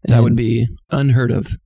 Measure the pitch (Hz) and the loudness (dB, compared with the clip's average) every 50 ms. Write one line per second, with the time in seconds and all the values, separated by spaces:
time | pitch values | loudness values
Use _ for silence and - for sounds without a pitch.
0 | - - 117 117 117 117 117 117 117 110 113 117 120 117 - - _ _ - 143 | 0 2 2 4 4 2 2 0 0 0 0 0 -2 -4 -6 -12 _ _ -4 -2
1 | 139 139 123 131 127 117 113 - - - - - _ | 0 0 0 0 0 0 -2 -4 -4 -6 -8 -10 _